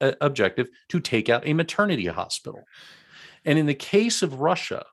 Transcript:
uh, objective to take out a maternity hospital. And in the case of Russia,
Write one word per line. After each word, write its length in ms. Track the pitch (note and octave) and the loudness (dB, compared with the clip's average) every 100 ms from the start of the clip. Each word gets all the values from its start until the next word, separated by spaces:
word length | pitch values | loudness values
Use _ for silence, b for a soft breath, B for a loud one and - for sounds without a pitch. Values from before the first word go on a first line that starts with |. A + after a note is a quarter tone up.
uh, 100 | C3+ - | 0 2
objective 460 | D3 C3+ F#2+ - B2 b - | 0 2 2 2 -4 b -6
to 100 | F3+ | -4
take 300 | - A2+ A2 | 0 0 2
out 160 | A#2 D#3 | 0 2
a 80 | |
maternity 540 | D#3 E3 - G3+ C#3 F2 | 0 0 0 0 0 -2
hospital. 560 | D#2+ F#2 - - - - B B B B B B B - | -4 -6 -8 -10 -16 -18 B B B B B B B 0
And 140 | D3+ | 2
in 60 | D3 | 2
the 80 | |
case 480 | C#3+ - G3+ A#3 - | -2 0 2 2 0
of 180 | F3 C3 | -2 0
Russia, 460 | D3+ F3 - - - | 0 0 -4 -10 -12